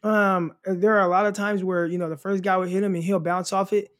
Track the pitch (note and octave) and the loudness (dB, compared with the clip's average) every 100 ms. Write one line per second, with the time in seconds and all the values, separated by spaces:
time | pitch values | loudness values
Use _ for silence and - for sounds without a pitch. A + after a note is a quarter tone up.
0 | G#3+ G#3+ G3+ F#3+ E3 - - F3+ G#3 G#3+ | 2 2 4 2 -2 -6 -6 0 4 4
1 | F#3 F3+ G#3 G#3 G3+ G3+ F#3 F3+ E3+ F3 | 4 2 2 -2 -2 -2 -2 -2 -2 -2
2 | E3+ D#3 F#3+ G3 F#3+ F#3 F#3 F#3 G3+ F3 | -4 -6 -4 -2 0 0 0 -2 -2 -2
3 | E3+ G3 D#3+ F3+ F3+ F#3+ G3 G#3 G3 _ | 0 -2 0 -4 -2 -4 0 -2 -2 _